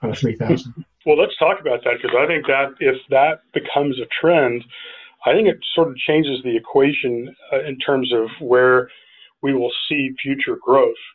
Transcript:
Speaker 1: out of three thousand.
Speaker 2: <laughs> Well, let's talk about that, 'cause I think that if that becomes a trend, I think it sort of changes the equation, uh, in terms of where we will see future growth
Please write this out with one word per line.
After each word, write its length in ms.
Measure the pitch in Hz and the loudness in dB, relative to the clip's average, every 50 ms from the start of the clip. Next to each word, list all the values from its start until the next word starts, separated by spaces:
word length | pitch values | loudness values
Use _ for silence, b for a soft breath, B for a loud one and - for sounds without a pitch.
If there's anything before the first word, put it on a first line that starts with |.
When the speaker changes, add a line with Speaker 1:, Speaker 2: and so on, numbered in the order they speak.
| - | -8
Speaker 1:
out 80 | 110 | -8
of 80 | - - | -6 -4
three 180 | 139 117 107 | -4 -4 -4
thousand. 380 | - 117 107 131 127 127 117 - - | -4 0 0 0 0 -2 -10 -16 -18
Speaker 2:
<laughs> 60 | - _ _ _ - | -18 _ _ _ 2
Well, 100 | 156 151 | 2 4
let's 220 | 151 180 - - - | 4 4 0 0 0
talk 200 | 160 160 202 - | 0 0 0 0
about 240 | 160 147 123 120 - | -2 -4 -4 -2 -2
that, 180 | 127 120 117 - | -4 -4 -4 -4
'cause 120 | - - | -2 0
I 120 | 123 147 | 0 2
think 200 | 151 165 156 131 139 | 2 0 -2 0 0
that 260 | 135 135 139 139 135 - | 0 0 0 -2 -4 -2
if 160 | 156 135 131 127 - - | 0 0 0 -2 -2 0
that 320 | 135 135 143 156 156 - _ _ - | 2 4 4 4 0 -2 _ _ -8
becomes 440 | 156 147 - - 143 147 143 131 127 | -8 -6 -2 -2 -2 0 0 -2 -6
a 80 | 117 - - - | -8 -8 -6 0
trend, 420 | - 165 175 160 135 123 120 120 120 B B B B B B B B B B B - | 2 4 4 4 2 2 -2 -4 -10 B B B B B B B B B B B 0
I 60 | 123 143 | 2 2
think 160 | 208 226 190 | 4 4 2
it 100 | - - - - - | 0 -2 -6 -6 0
sort 140 | 170 165 143 | 0 0 0
of 80 | 131 | 0
changes 460 | 127 - - 151 156 156 143 135 127 127 | -6 -2 0 2 2 2 0 -2 -6 -4
the 100 | 127 117 | -2 -2
equation, 800 | 113 113 - - 139 135 143 143 - - 127 120 120 123 131 127 _ - - 143 | -2 -2 0 2 4 4 4 2 -2 -4 -4 -4 -6 -8 -12 -16 _ -10 -6 -4
uh, 80 | 135 | -4
in 160 | 156 151 135 127 | -4 -6 -10 -8
terms 340 | - 147 139 131 127 120 120 | -2 -2 -2 0 0 -2 -2
of 160 | 113 113 110 - - | -2 -2 -4 -6 -10
where 480 | 156 120 123 123 127 127 127 127 127 B B B B B B B B B B - - | -2 2 4 4 6 6 4 2 0 B B B B B B B B B B -8 -4
we 120 | 139 139 | -2 -2
will 180 | 127 120 - - - - - | -2 -2 -4 -6 -6 -8 -6
see 220 | 156 147 135 131 131 - - | -4 -4 -4 -6 -6 -8 -6
future 340 | 139 139 135 139 131 117 | -6 -4 -4 -4 -6 -6
growth 400 | - - 123 127 139 127 117 - - - - | -6 0 2 4 4 4 2 0 -6 -14 -20